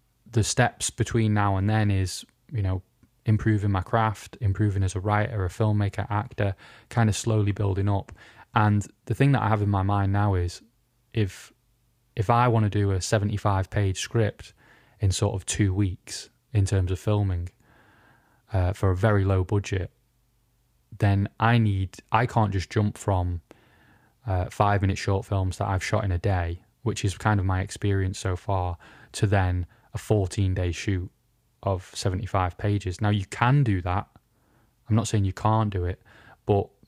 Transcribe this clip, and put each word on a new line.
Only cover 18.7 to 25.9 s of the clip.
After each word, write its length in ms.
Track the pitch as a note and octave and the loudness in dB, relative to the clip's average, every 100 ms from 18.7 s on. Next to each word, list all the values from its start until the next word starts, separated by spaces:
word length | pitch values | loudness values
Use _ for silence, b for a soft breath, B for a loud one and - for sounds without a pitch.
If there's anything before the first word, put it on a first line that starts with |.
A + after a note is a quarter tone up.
for 180 | F#2+ G2 | 0 0
a 60 | F2+ | 2
very 280 | A2 G#2 | 2 2
low 200 | G2 F#2+ | 2 0
budget, 460 | F#2 G#2 G2+ F#2+ F2 _ _ _ _ _ _ _ _ _ _ - | 0 -2 -2 -4 -6 _ _ _ _ _ _ _ _ _ _ 0
then 300 | G#2 G2+ G2+ - | 2 2 0 0
I 200 | A2+ A#2+ | 2 4
need, 400 | G#2+ G2 F#2+ - - | 2 0 -4 -8 -2
I 140 | A2 | 0
can't 280 | B2 - G#2 | 0 2 0
just 180 | F#2+ - | 0 -2
jump 260 | - G#2 - | 0 0 -2
from, 460 | - F#2 F2+ F2 - b b b b b b b - | -2 0 0 -4 -10 b b b b b b b -4
uh, 200 | F#2 F2+ | -2 -2
five-minute 520 | - G#2 G2+ G2 G2 | 0 2 2 0 0
short 280 | - G2 - | -2 -2 -2
films 320 | G2 F#2 F2+ | -2 -2 -2
that 100 | G#2 | -2
I've 160 | F#2+ | -2
shot 200 | - | -2